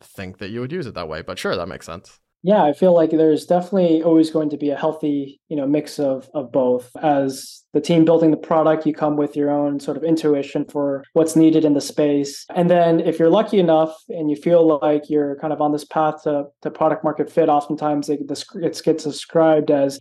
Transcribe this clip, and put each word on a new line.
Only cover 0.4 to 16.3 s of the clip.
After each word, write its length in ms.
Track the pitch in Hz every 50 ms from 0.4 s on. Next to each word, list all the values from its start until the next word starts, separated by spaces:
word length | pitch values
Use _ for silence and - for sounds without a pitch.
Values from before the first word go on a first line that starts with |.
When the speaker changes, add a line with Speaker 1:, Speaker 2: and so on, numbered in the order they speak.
| 104 95
Speaker 1:
you 100 | 107 120
would 120 | 123 131
use 160 | 160 185 160 117
it 60 | 87
that 140 | 87 85 78
way, 140 | 78 80
but 160 | 78 - 92 92
sure, 180 | - 202 156
that 120 | 95 85 92
makes 180 | 73 - -
sense." 320 | - 82 92 _ _ _ _ _ _ _ _
Speaker 2:
Yeah, 200 | - 175 208 208
I 120 | 160 147 143
feel 180 | - 190 185
like 180 | 175 170 160 160
there's 360 | 165 156 160 160 151 147 -
definitely 560 | - 175 180 180 - 202 190 180 170 160 160
always 280 | 160 170 165 160 160 156
going 200 | - 160 156 147
to 80 | 143 -
be 100 | 147 143
a 80 | 139
healthy, 640 | - - 160 151 156 - 151 143 143 139 139 - _ _ -
you 80 | 160
know, 100 | 147 135
mix 320 | 135 147 151 147 - - -
of, 300 | 147 135 135 131 127 - -
of 180 | 151 131 120
both. 380 | 113 143 127 127 123 123 123 - - 143
As 600 | 160 156 147 139 139 135 135 - - - - - _ _
the 80 | - 151
team 240 | 147 - 175 165 160
building 260 | 160 165 165 165 160
the 60 | 151
product, 500 | 143 - - 170 160 156 156 156 156 -
you 60 | 160
come 240 | 143 - 156 151 147
with 180 | 147 147 147 -
your 160 | 151 143 143
own 300 | 147 147 147 143 143 143
sort 160 | - - 139
of 80 | 139 147
intuition 640 | 165 160 160 - 151 147 139 135 - - 151 139
for 360 | - - 147 143 143 139 139 - _ -
what's 200 | 165 165 160 -
needed 280 | 160 160 160 160 156 151
in 80 | 151
the 80 | 143 143
space. 640 | 143 - - - 151 147 143 143 143 139 - - - - -
And 160 | 185 175 175
then 300 | 180 175 170 170 165 165
if 180 | 165 165 156 -
you're 120 | 165 165
lucky 280 | 175 208 220 220 - 202
enough 380 | 175 160 160 156 160 160 160 - _ -
and 200 | 160 170 160 151
you 60 | 147
feel 420 | 143 - 175 170 170 165 160 156 143
like 260 | 156 151 151 147 147 -
you're 280 | 151 151 147 143 143 143
kind 140 | - 156 147
of 60 | 143
on 120 | 151 151
this 140 | 147 147 151
path 360 | - - 160 156 156 156 156 -
to, 200 | 156